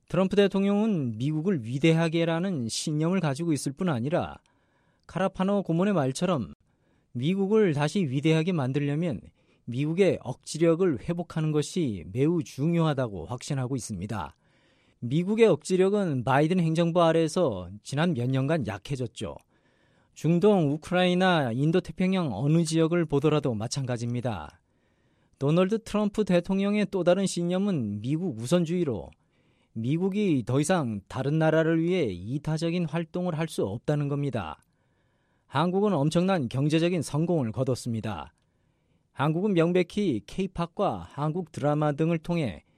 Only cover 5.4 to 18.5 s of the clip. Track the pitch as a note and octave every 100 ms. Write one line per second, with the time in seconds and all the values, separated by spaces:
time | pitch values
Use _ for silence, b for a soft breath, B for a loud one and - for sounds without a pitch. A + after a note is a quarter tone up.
5.4 | F#3+ G3+ F3 E3 G3+ F3+ C3 - F3+ D#3
6.4 | D#2 - _ _ _ _ _ A#2+ C#3+ F#3+
7.4 | G3 A3 G3 C#3+ D3+ G3+ D3 C#3 D#3 D#3+
8.4 | E3 E3+ B2+ C#3+ C#3+ D3 F3 G2+ - _
9.4 | _ _ - A#2+ D3+ E3+ F#3 A#2+ A#2+ -
10.4 | - D3+ E3 E3 F#3 A#2+ - F3 E3+ D#3+
11.4 | D#3 D3+ D3 F#3 C#3 F#2+ D#2 A#2 D3+ F3
12.4 | - - D#3+ E3+ D#3+ C#3 A#2+ G2 F#2+ B2+
13.4 | - C3+ B2+ C3 - F#2 G2+ G#2+ C#2+ -
14.4 | _ _ _ _ _ _ A#2+ D#3 F3+ A3
15.4 | A3 D3+ - F3+ F#3+ G#3 F3+ C3 A#2 C3+
16.4 | D#3 F#3 D#3+ D#3+ E3+ F3 E3 E3 D#3 F#3
17.4 | D3+ F#2+ F2+ G#2 - C#3 F3+ A#2+ B2+ C3+
18.4 | C3+